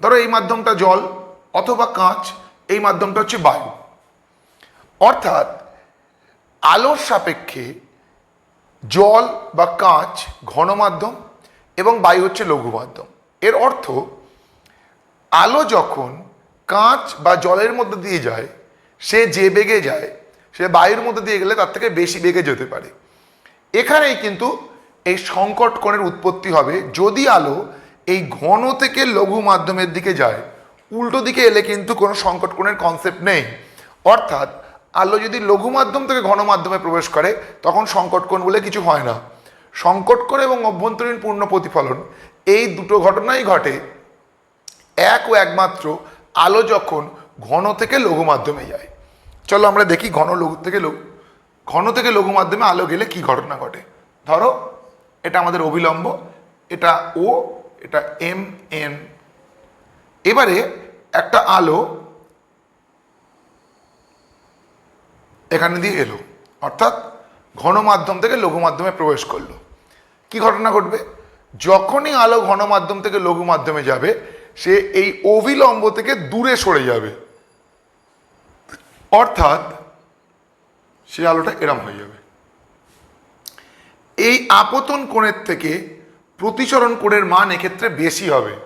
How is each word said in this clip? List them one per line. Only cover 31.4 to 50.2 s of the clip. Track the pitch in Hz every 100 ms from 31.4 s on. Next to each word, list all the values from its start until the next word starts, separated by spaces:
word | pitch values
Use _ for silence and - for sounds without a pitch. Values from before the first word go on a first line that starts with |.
| 240
এলে | 214 202
কিন্তু | 208 190 233
কোনো | 202 202
সংকট | 196 175 180 -
কোণের | 196 208
কনসেপ্ট | 170 165 185 175 175
নেই। | 175 117 117 - - - _ -
অর্থাৎ | 226 - 139 139 - - - _ -
আলো | 190 214
যদি | 220 240 208
লঘু | 202 220 262
মাধ্যম | 262 277 269
থেকে | 262 190
ঘন | 202 208
মাধ্যমে | 196 180 190
প্রবেশ | 185 165 - 151
করে, | 165 214 - -
তখন | 156 170 214
সংকট | 202 180 180 175
কোণ | 190 180
বলে | 202 202
কিছু | 196 170
হয় | 151 131
না। | 113 - - - _ _ -
সংকট | - 190 190 240 240
কোণ | 269 269
এবং | 254 220
অভ্যন্তরীণ | 185 214 220 240 233
পূর্ণ | 202 202 202
প্রতিফলন, | 190 165 151 135 127 - - - _ -
এই | 208 233 165
দুটো | 175 175 170
ঘটনাই | 196 214 262 226
ঘটে | 185 151 135 - - _ _ _ _ _ _ - _ _ - 180
এক | 233 233
ও | 220
একমাত্র | 185 175 190 - 151 151 - - _ -
আলো | 170 208 226
যখন | 208 - 156 147 - - _ 107
ঘন | 151 202 208
থেকে | 285 277 226
লঘু | 160 160
মাধ্যমে | 139 147 147 120
যায়। | - - - _ _ - - -
চলো | 202 208
আমরা | 202 196
দেখি | 170 220
ঘন | 151